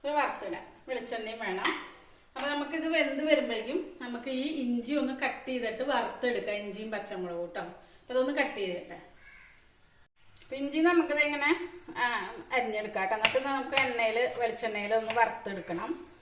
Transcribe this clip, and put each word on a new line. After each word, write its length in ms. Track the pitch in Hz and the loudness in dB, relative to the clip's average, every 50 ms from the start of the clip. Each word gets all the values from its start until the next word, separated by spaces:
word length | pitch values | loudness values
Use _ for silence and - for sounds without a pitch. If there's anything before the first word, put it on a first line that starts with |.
| - | -2
ഇത് 60 | 285 | 2
വറുത്തിടാം. 560 | 302 294 269 226 - - 208 185 - - - - - - - - | 2 2 2 2 0 -4 -6 -6 -6 -6 -8 -14 -20 -18 -8 -4
വെളിച്ചെണ്ണയും 500 | 262 240 240 233 247 226 214 220 220 226 | -4 -4 -4 -4 -6 -4 -4 -6 -6 -4
വേണം. 560 | 226 196 185 185 185 - - - - - - - - - - - - - _ | -4 -4 -2 0 0 0 -2 -2 -8 -12 -16 -20 -20 -20 -20 -20 -20 -14 _
അപ്പം 140 | 254 269 285 | -4 -2 0
നമുക്കിത് 380 | 294 285 285 - 320 320 320 320 | 0 0 -2 -2 -2 -2 0 2
വെന്ത് 360 | 330 302 277 269 269 277 302 | 2 2 2 2 0 0 4
വരുമ്പോഴേക്കും 720 | 311 294 262 240 - 220 214 220 240 302 370 320 - - - | 6 6 6 6 0 -2 -2 -2 -2 -2 -2 -4 -4 -10 -10
നമുക്ക് 280 | 254 240 240 240 - 269 | -8 -6 -6 -6 -4 -4
ഈ 340 | 262 254 269 311 320 285 | -2 -2 -2 -2 -2 0
ഇഞ്ചി 320 | 254 240 240 240 226 247 294 | 0 0 0 0 0 0 0
ഒന്ന് 180 | 294 254 254 | 0 2 0
കട്ട് 360 | 262 - 285 254 - - - 254 | -2 -2 -2 -2 -4 -4 -6 -4
ചെയ്തിട്ട് 340 | 262 247 226 220 214 - | -2 -2 -2 -2 -2 -2
വറുത്തെടുക്കാം. 720 | 254 285 262 240 220 - - - 254 247 233 196 - 208 208 | -2 0 2 0 0 -2 -4 -2 0 0 0 0 -2 -2 -4
ഇഞ്ചിയും 360 | 208 208 202 190 208 220 220 | -4 -4 -6 -8 -8 -6 -6
പച്ചമുളകും 520 | 214 202 202 - 202 185 180 175 175 170 | -6 -6 -6 -6 -6 -6 -4 -4 -4 -4
കേട്ടോ. 180 | 175 170 - 196 | -6 -4 -6 -6
അപ്പം 500 | 175 175 180 - - - - - - - | -8 -8 -10 -16 -20 -20 -20 -20 -12 0
ഇതൊന്ന് 220 | 254 254 262 277 | 2 2 4 4
കട്ട് 260 | 294 294 269 - - 214 | 4 2 2 0 0 -2
ചെയ്തിട്ടെ. 440 | 196 180 175 175 - - 170 - - - - - - - - - - - - - - - - _ - _ _ - - _ _ _ - - - - | -2 -2 -2 -4 -6 -10 -14 -14 -14 -20 -20 -20 -20 -20 -20 -20 -20 -20 -20 -20 -20 -20 -20 _ -20 _ _ -20 -20 _ _ _ -20 -20 -20 -20
അപ്പം 140 | - - 262 | -12 -10 -4
ഇഞ്ചി 220 | 269 277 285 285 311 | -2 -2 0 4 6
നമുക്കിത് 400 | 320 349 349 330 311 - 285 294 | 6 8 8 6 6 4 4 2
ഇങ്ങനെ, 500 | 294 294 294 285 285 294 349 349 - - - - - - - - | 4 2 2 2 4 4 4 2 0 -8 -10 -14 -16 -10 -2 0
ആ, 360 | 247 240 233 208 190 190 185 - - - | 0 2 2 -2 -4 -6 -8 -12 -6 0
അരിഞ്ഞെടുക്കാം 500 | 262 254 214 220 214 214 214 208 - 196 | 0 0 2 2 -2 -2 -4 -2 -2 -2
കേട്ടോ. 120 | 190 - 220 | 0 0 2
എന്നിട്ട് 320 | 214 220 214 - 262 262 | 4 4 4 4 4 2
നമുക്ക് 300 | 277 269 269 247 - 277 | 2 0 0 -2 0 2
എണ്ണയിൽ 580 | 269 254 254 240 233 226 220 214 233 247 247 - 233 | 2 2 2 2 2 2 2 2 2 0 0 0 0
വെളിച്ചെണ്ണയിൽ 560 | 240 220 220 - 240 220 214 208 202 208 220 | 0 0 0 -2 -4 -4 -2 -2 0 2 2
ഒന്ന് 180 | 220 220 220 226 | 2 2 2 4
വറുത്തെടുക്കണം. 960 | 233 226 226 - - - 202 196 185 170 - 170 170 - - 339 - - - - - | 4 4 4 2 -6 -8 -6 -6 -6 -6 -4 -4 -4 -2 -4 -6 -6 -8 -16 -18 -20